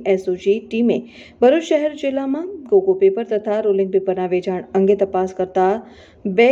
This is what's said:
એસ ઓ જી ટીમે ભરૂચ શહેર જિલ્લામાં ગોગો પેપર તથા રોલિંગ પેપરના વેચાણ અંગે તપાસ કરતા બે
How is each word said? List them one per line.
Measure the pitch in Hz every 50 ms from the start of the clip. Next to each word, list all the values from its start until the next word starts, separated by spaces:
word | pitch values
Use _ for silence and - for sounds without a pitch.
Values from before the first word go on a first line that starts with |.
| -
એસ | 214 190 185 - 190
ઓ | 180
જી | 175 - 196 202 226
ટીમે | - - 226 226 240 233 170 123 - - - - - - - -
ભરૂચ | 240 247 285 330 330
શહેર | - 330 294 294 302 294
જિલ્લામાં | 294 - 277 262 269 269 269 269 302 349 370 415 330 269
ગોગો | 240 208 190 185 190 185
પેપર | 190 196 190 190 208 233
તથા | 226 220 208 214 220 208 220
રોલિંગ | 220 214 196 196 196 190
પેપરના | 190 190 190 196 185 185 185 180
વેચાણ | 180 180 175 202 180 180 - - -
અંગે | 196 190 190 208
તપાસ | 202 202 196 - 185 190 185 185
કરતા | - 185 185 - 190 185 185 202 226 - - - - - - - - - 208 185
બે | 190 233 247